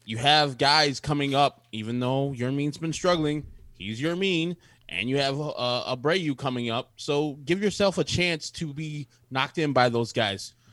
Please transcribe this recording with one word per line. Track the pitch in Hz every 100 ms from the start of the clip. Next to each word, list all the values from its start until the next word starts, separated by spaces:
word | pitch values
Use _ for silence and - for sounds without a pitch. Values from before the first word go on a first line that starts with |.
You | - 113
have | 135 151 143 120
guys | 139 156 147 127
coming | 143 147 139
up, | 139 139 - -
even | 113 110 123
though | 123 135 143 123
Yermin's | 123 139 147 139
been | 160
struggling, | 147 180 175 151 151 - - -
he's | - 95 110
Yermin, | 160 175 196 165 170 170 _ _ -
and | 90 117
you | 139
have, | 139 139
uh, | 151 - 123 123 107 127
Abreu | 139 185 156 127
coming | 139 123 120
up. | 117 - -
So | - 143 151 143
give | 139 190
yourself | 202 - 196 175
a |
chance | 151 - 180 160 -
to | - 160
be | 139 156 147 139 _ -
knocked | 131 139 -
in | 147
by | 131 123
those | 117 117
guys. | 123 107 98 - _ _